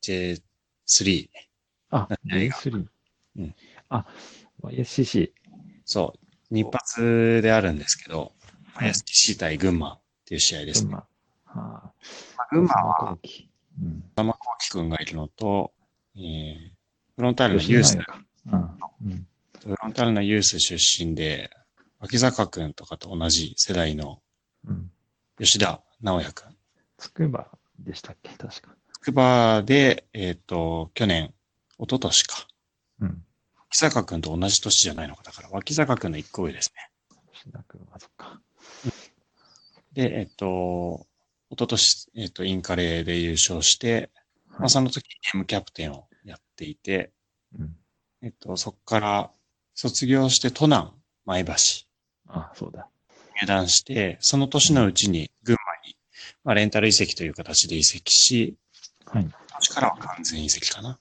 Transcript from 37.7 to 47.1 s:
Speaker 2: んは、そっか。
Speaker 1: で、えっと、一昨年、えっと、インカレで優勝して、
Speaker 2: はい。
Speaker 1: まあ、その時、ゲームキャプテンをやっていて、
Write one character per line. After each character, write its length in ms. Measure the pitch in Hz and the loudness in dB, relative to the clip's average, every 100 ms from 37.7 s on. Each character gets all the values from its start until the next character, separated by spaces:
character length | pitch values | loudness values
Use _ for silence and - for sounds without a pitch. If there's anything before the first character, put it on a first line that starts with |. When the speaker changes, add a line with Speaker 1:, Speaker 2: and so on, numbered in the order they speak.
| 92 | -20
Speaker 2:
ん 20 | 87 | -20
は、 80 | - | -20
そ 80 | - | -20
っ 40 | _ | _
か。 240 | - - _ _ - - 123 - - _ _ _ _ _ _ _ _ | -20 -20 _ _ -20 -10 -10 -10 -16 _ _ _ _ _ _ _ _
Speaker 1:
で、 260 | 139 127 - | -2 -2 -2
え 40 | |
っ 20 | 101 | -8
と、 800 | _ 98 92 90 87 87 82 - _ _ _ _ | _ -4 -2 -2 -2 -4 -8 -12 _ _ _ _
一 100 | - | -6
昨 60 | 123 | -2
年、 420 | 110 - - - 110 | 2 2 2 -4 -10
え 80 | 101 | -10
っ 40 | |
と、 140 | - | -6
イ 100 | 95 | -2
ン 80 | 95 | -2
カ 140 | 90 90 | -2 0
レ 280 | 87 82 | 0 0
で 140 | 82 87 | -2 -2
優 140 | 85 | -2
勝 300 | 80 - 87 | 0 0 2
し 140 | 80 - | 2 2
て、 340 | 120 117 - _ _ _ _ | 2 -2 -2 _ _ _ _
Speaker 2:
は 80 | - | -6
い。 20 | |
Speaker 1:
ま 60 | 131 | 0
あ、 20 | |
そ 120 | 139 | 2
の 100 | 131 | 0
時、 140 | 131 - | -4 -12
ゲ 220 | - - | -12 -8
ー 40 | 95 | -6
ム 60 | |
キ 120 | 90 101 | -4 -6
ャ 40 | |
プ 120 | 95 | -6
テ 140 | - 78 | -10 -10
ン 60 | |
を 140 | 69 - _ | -10 -18 _
や 120 | 104 82 | -20 -20
っ 20 | _ - | _ -16
て 80 | |
い 100 | 78 | -14
て、 380 | - - 95 - | -12 -4 -4 -4